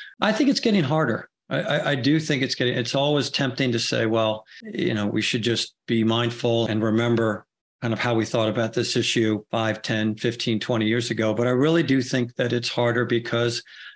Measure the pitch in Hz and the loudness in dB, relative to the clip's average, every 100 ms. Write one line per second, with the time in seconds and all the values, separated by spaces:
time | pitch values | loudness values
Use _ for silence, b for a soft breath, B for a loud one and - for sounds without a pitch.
0 | B B 202 208 285 - 233 202 139 156 | B B 0 2 2 2 2 2 2 2
1 | 143 107 - _ - - - 147 151 143 | 0 -2 -6 _ -8 -4 -2 -2 0 0
2 | 123 156 156 143 131 - 127 123 117 139 | 2 2 2 -2 -2 -2 0 0 -2 0
3 | 143 147 123 - 139 120 135 117 - 123 | 2 2 0 0 -2 0 0 0 0 0
4 | 113 113 110 110 - B 220 202 - 110 | 0 2 0 -2 -8 B -12 -4 -2 0
5 | 104 - 104 123 113 110 - _ - 117 | -2 -2 -2 0 0 -2 -4 _ -2 0
6 | 110 113 120 120 120 117 113 110 110 110 | 2 2 0 0 0 2 0 0 2 2
7 | 120 117 113 101 - _ _ - 120 113 | 2 2 2 -2 -8 _ _ -8 -4 -2
8 | 123 113 107 120 110 107 113 113 113 127 | 0 0 0 0 0 0 -2 0 0 0
9 | 117 - 110 107 - 117 110 107 - 113 | 0 2 2 0 -2 -2 -2 -2 -2 -2
10 | 110 107 120 117 - 110 - 117 107 117 | -2 -2 -4 -2 -2 -2 -2 0 0 0
11 | 120 113 110 107 123 127 147 165 143 135 | -2 0 0 0 2 2 4 2 2 0
12 | 123 131 120 - 123 120 120 - 120 117 | 0 -2 -2 -2 -2 -2 -2 0 0 2
13 | 117 117 120 117 120 117 - B B | 0 -2 -2 -2 0 -2 -8 B B